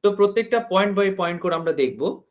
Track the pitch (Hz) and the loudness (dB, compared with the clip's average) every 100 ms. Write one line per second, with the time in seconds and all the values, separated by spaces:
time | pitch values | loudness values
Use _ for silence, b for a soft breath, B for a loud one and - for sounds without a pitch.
0 | 202 196 202 202 226 233 233 185 202 196 | 0 2 2 2 0 -2 0 0 2 2
1 | 196 190 170 175 175 165 165 156 131 113 | 0 0 -4 -2 -2 -2 -2 0 0 0
2 | 151 - _ | -4 -6 _